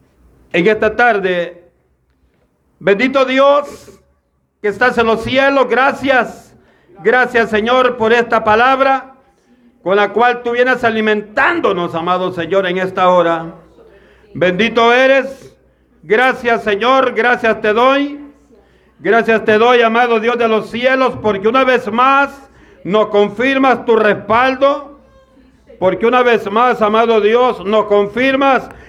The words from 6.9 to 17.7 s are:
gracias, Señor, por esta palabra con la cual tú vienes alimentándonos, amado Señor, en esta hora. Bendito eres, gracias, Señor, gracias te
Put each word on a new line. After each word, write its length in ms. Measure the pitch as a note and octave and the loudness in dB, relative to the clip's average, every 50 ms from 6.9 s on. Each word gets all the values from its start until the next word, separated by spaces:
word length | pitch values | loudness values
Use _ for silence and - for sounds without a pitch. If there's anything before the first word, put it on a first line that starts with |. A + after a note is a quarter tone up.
| - - D#3 | -20 -4 -2
gracias, 480 | G3+ A#3 B3+ B3 A#3 A#3+ A#3 A3+ G3+ | 0 2 2 2 0 0 -2 -2 0
Señor, 460 | G#3+ G#3 G#3+ A3+ B3 B3+ B3 B3 A#3+ | -2 -2 -2 0 0 2 2 0 0
por 160 | A#3+ A3 A3 A#3 | 0 0 0 2
esta 320 | A#3+ A#3 A#3 A#3 A3+ A3 | 2 0 0 -2 -2 2
palabra 640 | A3 G#3+ G#3+ A#3+ C4 C4+ C4 C4+ C4+ C4+ C4 - - - _ _ _ _ _ _ _ _ _ _ _ _ _ _ | 2 2 2 4 2 2 2 2 0 0 -2 -4 -10 -20 _ _ _ _ _ _ _ _ _ _ _ _ _ _
con 140 | E3+ F#3+ | -2 0
la 160 | G#3 G3+ G3 - | 0 0 0 0
cual 300 | G#3 A#3+ B3 B3 A#3+ A#3+ | 0 2 2 0 -2 -4
tú 80 | A#3 | -6
vienes 340 | A#3+ A#3+ B3 B3+ C4 A#3+ A#3+ | -2 0 0 0 0 0 0
alimentándonos, 1120 | A#3 A3 A3 A3 G#3+ G#3+ G#3 G#3 G3+ - - C4+ F4 F4 E4 - G#3+ G3 F3 F3 E3+ C3 | -2 -2 0 0 0 -2 -2 -4 -6 -4 -2 0 0 0 0 0 -2 -2 0 -4 -4 -6
amado 380 | E3 E3 F3 F3+ F#3 F#3 F#3 - | -6 -4 -2 -2 -2 -2 -6 -6
Señor, 340 | F3 E3 D#3+ F#3 G3 F#3+ | -8 -6 -2 -2 -2 -2
en 100 | F3+ F3+ | -2 -2
esta 320 | F#3+ F#3+ F#3+ F#3 G3 F#3 F3+ | -4 -4 -4 -4 0 0 2
hora. 460 | F3+ F3+ E3+ E3 E3 E3 E3 E3 F3 - - - _ - - - - - _ _ _ _ _ _ - | 4 4 2 2 0 -2 -6 -10 -16 -18 -20 -20 _ -20 -20 -20 -20 -20 _ _ _ _ _ _ -6
Bendito 580 | - E3+ F3+ F3+ F3 A3 A3+ A3 A#3 A3+ A#3 A#3+ | -2 -2 0 0 0 -2 0 0 2 2 2 2
eres, 640 | B3 C4 C4 C4+ C4+ C4 C4+ - - - - - _ _ _ _ _ _ _ _ _ - | 2 2 2 2 2 0 -4 -10 -14 -20 -20 -20 _ _ _ _ _ _ _ _ _ -6
gracias, 640 | D#3 G3 A3+ B3+ C4 A#3+ B3+ A#3+ A#3+ A#3 A3 A3+ | -2 0 0 2 0 0 -2 -2 -2 -2 -2 -2
Señor, 500 | G#3+ G#3 G3 G#3+ B3 C4+ C4+ C4 B3 A3+ | -4 -4 -2 0 0 2 2 2 0 -2
gracias 480 | G3+ A3+ B3 B3 A#3+ A#3+ A3+ G#3+ A3 A3 | -2 0 0 0 0 0 -2 -2 0 -2
te 100 | G#3+ | -2